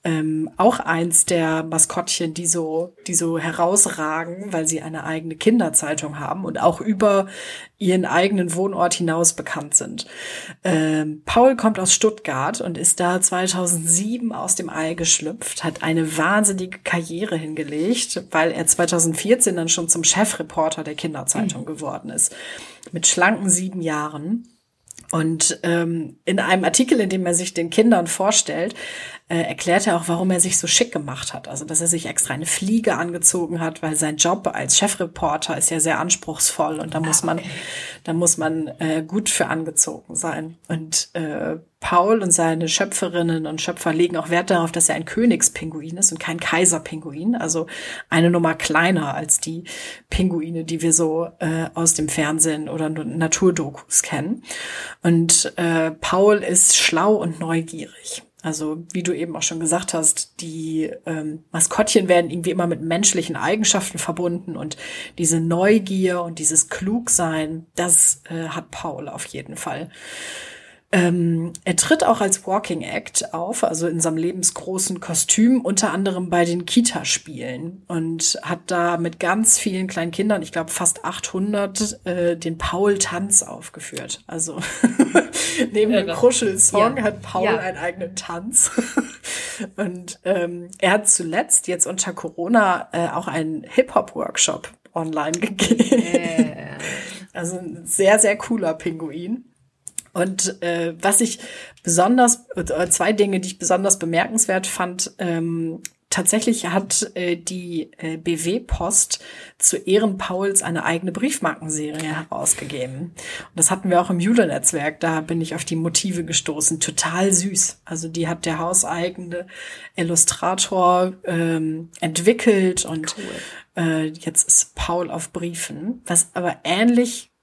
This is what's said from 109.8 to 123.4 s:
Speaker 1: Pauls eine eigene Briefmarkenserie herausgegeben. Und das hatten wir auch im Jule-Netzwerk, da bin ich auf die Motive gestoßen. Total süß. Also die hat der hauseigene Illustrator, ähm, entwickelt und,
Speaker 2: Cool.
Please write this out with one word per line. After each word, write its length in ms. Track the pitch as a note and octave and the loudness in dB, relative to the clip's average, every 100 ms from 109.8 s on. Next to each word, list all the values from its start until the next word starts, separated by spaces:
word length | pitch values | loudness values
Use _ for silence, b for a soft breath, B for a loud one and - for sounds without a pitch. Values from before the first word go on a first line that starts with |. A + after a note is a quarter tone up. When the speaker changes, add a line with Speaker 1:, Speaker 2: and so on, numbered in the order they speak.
| - G3+ G#3+ F#3+ | 2 4 4 -2
Speaker 1:
Pauls 460 | - F#3 G3 G3 | -4 -2 2 2
eine 220 | - E3 | 2 -2
eigene 260 | - E3 F#3 | -2 -2 -4
Briefmarkenserie 1040 | E3+ B3+ - D#3+ - D#3+ D3+ D3+ D#3 D#3 D#3 | -2 -2 -2 -4 -4 -8 -6 -6 -6 -6 -6
herausgegeben. 1000 | D#3+ - - - C3+ C#3 B2+ C3 E3+ | -6 -4 -2 -2 -6 -8 -8 -8 -12
Und 420 | - - - - F3+ | -12 -12 -12 -12 0
das 160 | D#3+ | 2
hatten 180 | F#3+ F#3+ | 2 4
wir 100 | F3 | 2
auch 100 | F3+ | 4
im 100 | F3 | 0
Jule-Netzwerk, 800 | F#3 A#3 F3+ C#3 - D#3 D3 - | 4 4 4 2 -2 0 -4 -2
da 200 | E3 D#3+ | -2 -2
bin 200 | D#3+ E3+ | -2 -4
ich 160 | D#3+ E3 | -4 -6
auf 80 | |
die 100 | - | -4
Motive 480 | E3 E3 E3 G3 F3 | -2 0 -2 -2 -4
gestoßen. 540 | D#3+ D#3+ - D3+ D#3+ D#3+ | -2 -4 -4 -2 -2 0
Total 540 | - - E3 E3+ G3 | -2 -2 -2 0 2
süß. 480 | F#3+ G3 F#3 - - | 2 2 -2 -2 -4
Also 220 | - D#3+ E3 | -10 -8 -6
die 220 | E3+ E3 | -4 -4
hat 180 | E3+ E3 | -4 -4
der 140 | D#3+ | -4
hauseigene 880 | E3+ F3+ - E3 F3 F3+ F3 F3 F#3 B B B B - | 0 0 0 -2 -4 -6 -10 -10 -10 B B B B -4
Illustrator, 1200 | E3+ - - - F3 F#3+ - F#3+ F3+ F3+ F#3 F#3 | 0 2 2 2 -2 0 0 4 6 6 2 -2
ähm, 640 | - E3+ E3 E3 D#3+ D#3+ E3 - | -4 0 0 0 -2 -4 -10 -6
entwickelt 840 | E3 D#3+ F3+ A#3 A#3+ G3+ F#3 F3+ | -4 2 2 4 4 4 4 0
und, 320 | - D#3+ D#3 - | -4 -4 -6 -8
Speaker 2:
Cool. 640 | G3 - | -10 -10